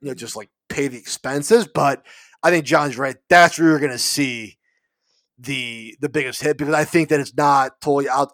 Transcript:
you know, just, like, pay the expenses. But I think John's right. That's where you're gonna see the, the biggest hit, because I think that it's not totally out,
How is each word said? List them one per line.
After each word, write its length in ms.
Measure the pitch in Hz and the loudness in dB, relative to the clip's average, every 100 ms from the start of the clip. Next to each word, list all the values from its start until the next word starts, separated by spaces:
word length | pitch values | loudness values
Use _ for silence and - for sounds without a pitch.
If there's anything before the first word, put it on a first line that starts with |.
you 80 | 139 | -12
know, 40 | |
just, 220 | 127 113 | -12 -12
like, 140 | 107 104 _ - | -14 -16 _ -10
pay 200 | 143 139 | -6 -6
the 80 | 120 | -8
expenses. 680 | - - 131 143 143 233 202 | -14 -10 -6 -4 4 2 2
But 380 | 151 143 135 - - - _ | 0 0 0 -8 -20 -20 _
I 60 | 165 | 0
think 160 | 175 | 2
John's 320 | 131 156 147 120 | 2 0 0 -4
right. 180 | 135 127 - | -6 -6 4
That's 280 | 175 170 - | 6 6 4
where 120 | 165 | 2
you're 100 | 151 | 2
gonna 180 | 143 123 | 0 -4
see 600 | - - 135 117 104 - _ _ _ _ _ _ _ _ | -4 -2 -2 -4 -12 -18 _ _ _ _ _ _ _ _
the, 560 | 123 131 120 117 110 127 | -10 -8 -8 -12 -16 -10
the 80 | 139 | -6
biggest 320 | 147 131 - | -4 -4 -4
hit, 160 | 151 143 | -4 -2
because 160 | 147 | 0
I 100 | 151 | 0
think 260 | 151 170 156 | 2 0 2
that 100 | 147 | 0
it's 160 | 135 | -2
not 440 | - 143 139 131 - | 0 2 2 0 -4
totally 280 | 147 143 139 | -2 -2 0
out, 220 | 131 139 | -2 -2